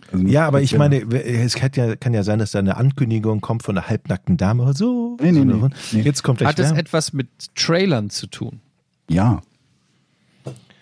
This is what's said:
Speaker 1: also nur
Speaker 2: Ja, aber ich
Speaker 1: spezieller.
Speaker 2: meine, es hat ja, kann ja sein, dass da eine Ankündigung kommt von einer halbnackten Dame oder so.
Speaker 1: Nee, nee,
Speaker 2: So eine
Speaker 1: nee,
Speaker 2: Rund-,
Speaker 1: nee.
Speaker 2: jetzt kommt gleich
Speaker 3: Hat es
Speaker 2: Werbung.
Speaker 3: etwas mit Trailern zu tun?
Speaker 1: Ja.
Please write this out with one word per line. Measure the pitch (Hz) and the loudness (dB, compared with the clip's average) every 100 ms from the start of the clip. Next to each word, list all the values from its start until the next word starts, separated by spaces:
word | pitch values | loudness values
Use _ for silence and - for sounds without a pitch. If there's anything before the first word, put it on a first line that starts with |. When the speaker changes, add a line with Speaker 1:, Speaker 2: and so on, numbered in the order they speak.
| - | -6
Speaker 1:
also | 92 | 0
nur | 95 | 2
Speaker 2:
Ja, | 139 160 | 4 4
aber | 139 | 2
ich | 139 | 2
Speaker 1:
spezieller. | 143 147 139 110 | 4 4 2 0
Speaker 2:
meine, | 123 | -4
es | 123 120 120 - | -2 0 0 0
hat | 135 135 | -2 0
ja, | 117 107 | -2 -2
kann | 127 | -2
ja | 113 | 0
sein, | 98 107 | 0 0
dass | 104 | 0
da | 101 | 0
eine | 98 - | 0 2
Ankündigung | 135 135 120 110 107 107 | 0 0 0 0 0 -2
kommt | - 117 | -2 -4
von | - 98 | -4 -4
einer | - | -2
halbnackten | 110 - 92 - 87 | -4 -4 -4 -2 0
Dame | 92 120 | 2 2
oder | 127 | 0
so. | 139 233 247 233 240 | 0 0 -2 -4 -2
Speaker 1:
Nee, | 180 | 2
nee, | 160 | 4
Speaker 2:
So | |
eine | 135 | 4
Speaker 1:
nee, | 107 | 2
Speaker 2:
Rund-, | 131 - - | 0 -2 -4
Speaker 1:
nee. | 107 | -2
Speaker 2:
jetzt | 123 139 | 0 0
kommt | - 117 | 0 0
gleich | 135 | 0
Speaker 3:
Hat | 151 | 2
es | 143 | 2
Speaker 2:
Werbung. | 156 | 0
Speaker 3:
etwas | 160 160 - | 0 -2 -2
mit | 139 123 - - - | -6 -8 -10 -12 -6
Trailern | - 165 196 127 104 | 0 2 2 0 -2
zu | - 98 | -8 -12
tun? | - 117 120 _ _ _ _ - | -10 -12 -12 _ _ _ _ -2
Speaker 1:
Ja. | 82 110 101 - _ _ _ _ _ _ _ _ _ - - _ _ | 2 2 0 -4 _ _ _ _ _ _ _ _ _ -18 -18 _ _